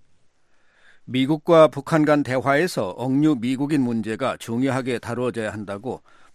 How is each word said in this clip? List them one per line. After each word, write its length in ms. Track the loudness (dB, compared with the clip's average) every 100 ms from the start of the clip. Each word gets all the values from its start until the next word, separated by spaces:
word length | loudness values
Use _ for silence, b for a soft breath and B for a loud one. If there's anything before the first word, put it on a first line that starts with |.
| -20 _ _ _ b b b b b b -6
미국과 600 | -2 0 0 4 6 6
북한 380 | 4 0 2 4
간 180 | 2
대화에서 680 | 0 -2 0 0 0 -2 -6
억류 440 | -4 -2 2 2 2
미국인 460 | -2 -2 -2 0
문제가 560 | 0 -2 -4 -4 -4 -6
중요하게 600 | -6 -2 0 -2 -4 -6
다루어져야 520 | -6 -4 -4 -4 -6
한다고 500 | -8 -10 -10 -10 -12 b b b